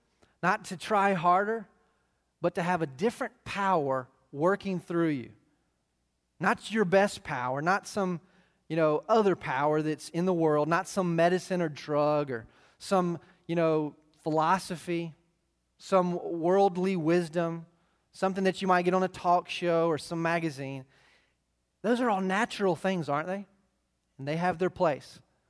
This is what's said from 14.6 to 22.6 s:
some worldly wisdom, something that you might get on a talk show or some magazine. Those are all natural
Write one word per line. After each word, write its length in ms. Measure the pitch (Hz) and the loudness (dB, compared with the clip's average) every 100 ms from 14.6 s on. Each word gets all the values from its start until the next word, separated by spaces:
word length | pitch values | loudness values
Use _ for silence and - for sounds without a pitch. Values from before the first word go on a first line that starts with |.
| - 175 - 170 170 - _ _ _ _ _ _ | -2 -10 -6 -6 -6 -12 _ _ _ _ _ _
some 400 | - 190 180 175 | 0 2 2 -2
worldly 720 | - 170 165 196 196 180 185 185 | -4 -2 2 4 4 2 -2 0
wisdom, 720 | 156 175 165 170 170 165 165 _ _ _ _ | 2 2 0 -2 -4 -6 -12 _ _ _ _
something 320 | - 190 190 190 | -4 -4 0 0
that 160 | 185 | 0
you 80 | 190 | 2
might 140 | 180 | 2
get 100 | 180 | 4
on 100 | 185 | 2
a 60 | 185 | 0
talk 400 | 185 180 175 - | -2 2 2 2
show 400 | - 175 165 170 | -4 0 2 2
or 80 | 151 | 0
some 240 | - 170 | -4 -4
magazine. 640 | 165 170 160 135 135 135 131 _ _ _ _ _ _ _ _ _ | -2 0 -2 -6 -10 -12 -16 _ _ _ _ _ _ _ _ _
Those 180 | 196 240 | -2 0
are 100 | 247 | 0
all 120 | 196 | 0
natural 560 | 190 190 240 - | 0 0 -2 0